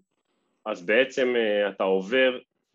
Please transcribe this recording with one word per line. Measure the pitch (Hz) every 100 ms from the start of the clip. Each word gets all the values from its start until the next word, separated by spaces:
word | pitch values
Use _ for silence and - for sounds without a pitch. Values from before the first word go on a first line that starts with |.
| _ _ _ _ _ _ 107
אז | 101 87
בעצם, | 110 135 139 127 123
אה, | 110 104 101
אתה | 95
עובר, | 98 95 95 131 131 127 - _ _